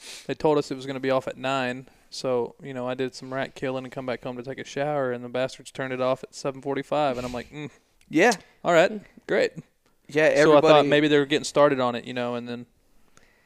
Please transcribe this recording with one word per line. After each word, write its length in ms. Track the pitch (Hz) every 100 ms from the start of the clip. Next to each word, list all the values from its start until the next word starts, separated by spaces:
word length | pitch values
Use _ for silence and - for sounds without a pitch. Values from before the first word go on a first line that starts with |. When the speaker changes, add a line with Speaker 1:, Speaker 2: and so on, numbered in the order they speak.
| - - -
Speaker 1:
they 60 |
told 220 | 135 156 147
us 140 | -
it 60 | 135
was 100 | 135
gonna 140 | 135
be 100 | 131
off 160 | 131 -
at 100 | -
nine, 520 | 131 135 123 127 131 _ _
so, 460 | - 131 123 117 -
you 100 | 143
know, 140 | 131 123
I 60 |
did 220 | 127 131 -
some 180 | 131
rat 220 | 135 131 -
killing 260 | 131 131
and 100 | 127
come 140 | 139 127
back 160 | 117
home 140 | 131 123
to 80 |
take 160 | 123 120
a 40 |
shower, 460 | 120 139 147 147 127
and 140 | 123
the 40 | 123
bastards 440 | 123 131 - 135
turned 200 | - 131
it 80 | 127
off 220 | 127 131
at 140 | - -
seven 260 | 143 135
forty-five, 540 | 139 139 - 147 143 123
and 100 | 123
I'm 60 |
like, 180 | 120 -
"Mm, 200 | 147 147 - _ _ -
Speaker 2:
Yeah. 220 | 160 226 196 _ _
Speaker 1:
all 80 | -
right, 280 | 165 196 214 - _ -
great." 280 | 208 - - - _ _ _ _
Speaker 2:
Yeah, 220 | 147 156 131
Speaker 1:
So 160 | 156 147
I 40 |
thought 40 | 156
Speaker 2:
everybody 220 | 151 143
Speaker 1:
maybe 200 | 147 151
they 100 | 147
were 80 | 139
getting 160 | 147
started 380 | - 151 147 131
on 160 | 123 120
it, 80 |
you 100 | 127
know, 220 | 127 123 120
and 120 | 120
then 180 | 120 120 _ _ _ _ _ _ _